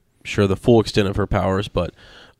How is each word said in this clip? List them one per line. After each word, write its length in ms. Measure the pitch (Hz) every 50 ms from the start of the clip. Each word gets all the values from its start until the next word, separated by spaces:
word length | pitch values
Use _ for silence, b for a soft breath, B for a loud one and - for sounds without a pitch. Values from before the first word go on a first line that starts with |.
| _ _ _ _ -
sure 240 | - - 107 101
the 80 | 95 95
full 220 | - - 127 120 113
extent 300 | 104 - - 110 101 95
of 80 | 98
her 100 | 101 98
powers, 400 | - 107 98 90 95 95 95 101
but, 260 | - - 95 85 - B B B B B B B B B